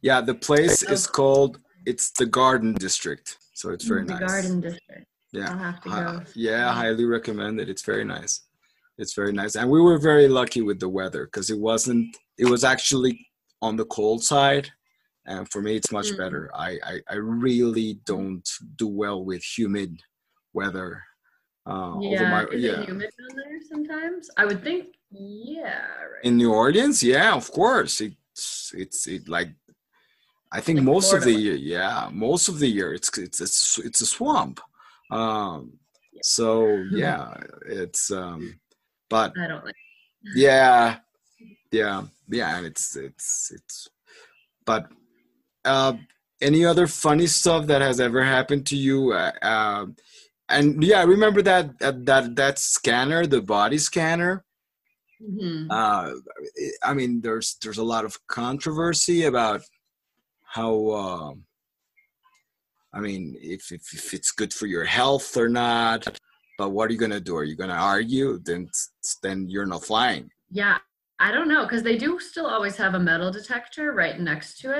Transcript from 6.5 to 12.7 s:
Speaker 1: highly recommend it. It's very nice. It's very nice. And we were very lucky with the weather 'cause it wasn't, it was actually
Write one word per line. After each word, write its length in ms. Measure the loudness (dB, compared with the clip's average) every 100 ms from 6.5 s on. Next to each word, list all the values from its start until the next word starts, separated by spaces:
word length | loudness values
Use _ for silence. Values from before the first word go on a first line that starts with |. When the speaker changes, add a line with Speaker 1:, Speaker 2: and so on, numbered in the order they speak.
| 0 0
Speaker 1:
highly 300 | 0 0 0 0
recommend 540 | 0 -4 -6 -6 -6
it. 80 | -8
It's 140 | -8
very 220 | -4 -4 -4
nice. 360 | -8 -6 -8 _ _ _ _ _ -14
It's 160 | -10
very 200 | -4 -2
nice. 220 | -2 -4 -2
And 120 | 2
we 120 | 6
were 160 | 8 6
very 300 | 6 8 8
lucky 320 | 6 2 -2
with 180 | -2 -2
the 80 | -2
weather 400 | -4 -4 -6 -8
'cause 220 | -8 -6
it 100 | -2
wasn't, 560 | 0 0 2 0 0 -8 _ 0
it 80 | 2
was 180 | 4
actually 640 | 4